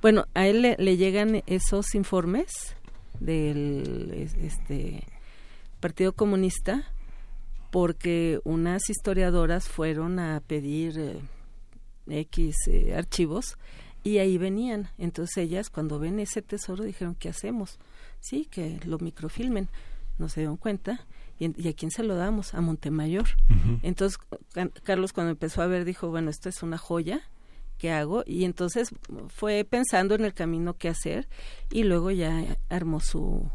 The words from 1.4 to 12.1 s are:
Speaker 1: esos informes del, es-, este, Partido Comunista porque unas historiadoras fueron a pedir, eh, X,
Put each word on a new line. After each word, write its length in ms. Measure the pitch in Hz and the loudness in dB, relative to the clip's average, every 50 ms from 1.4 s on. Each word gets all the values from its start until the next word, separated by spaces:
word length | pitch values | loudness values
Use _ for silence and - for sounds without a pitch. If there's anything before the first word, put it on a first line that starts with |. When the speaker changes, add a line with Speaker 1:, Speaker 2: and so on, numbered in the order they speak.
| - | 2
Speaker 1:
esos 480 | - 180 190 - - - 196 202 - - | 0 0 4 4 4 4 4 0 2 0
informes 840 | 208 196 - - 185 170 170 185 247 359 - - - - - - - - - - - - - - - | 0 0 2 2 2 2 2 0 0 0 -2 -4 -10 -10 -10 -12 -12 -12 -14 -14 -14 -12 -12 -8 -4
del, 920 | - 160 160 160 156 151 147 147 143 143 143 139 127 127 123 - - - - | -2 0 0 2 2 0 0 0 0 0 -2 -2 -2 -4 -4 -4 -6 -6 -6
es-, 200 | - - 156 - | -6 -4 -2 0
este, 680 | - 165 156 - - - - - - - 170 156 - - - - - - - - - - - - - - - - - | 0 0 0 -2 -4 -4 -2 -2 -2 -2 -4 -4 -6 -10 -12 -12 -16 -16 -16 -16 -16 -16 -16 -16 -16 -16 -16 -12 -6
Partido 320 | - 170 156 - 185 190 185 | -6 -6 0 2 0 0 2
Comunista 720 | - 220 208 202 190 190 185 - - - - 196 269 - - - - - - - - - - - - - - - - - - | 2 2 2 4 2 2 2 0 0 -2 -2 -2 -2 -4 -4 -8 -8 -8 -10 -12 -12 -10 -10 -10 -10 -8 -8 -8 -8 -8 -2
porque 720 | - 180 180 170 165 - - 175 170 170 170 165 160 - - | 2 2 2 2 0 0 0 0 2 2 2 2 0 0 0
unas 460 | - 160 160 165 175 180 190 - - | 0 0 2 2 2 0 0 -2 -2
historiadoras 760 | 208 - - 208 190 190 185 180 175 175 170 160 165 185 - - | -4 -2 -2 0 4 4 6 6 6 6 6 4 4 2 0 -2
fueron 500 | - - 156 160 156 151 160 170 185 185 | -2 -2 0 0 0 0 -2 -2 0 -2
a 220 | 175 160 156 151 - | -2 -2 -2 -4 -4
pedir, 520 | - 156 151 143 143 147 156 165 165 156 160 | -4 -4 -4 -2 -2 -2 -2 -2 -2 -2 -4
eh, 220 | 156 143 - - 143 - - - - - - - - - - - - - - - - | -4 -4 -6 -8 -10 -10 -12 -12 -14 -16 -16 -16 -16 -16 -16 -18 -18 -18 -18 -18 -12
X, 480 | - | -6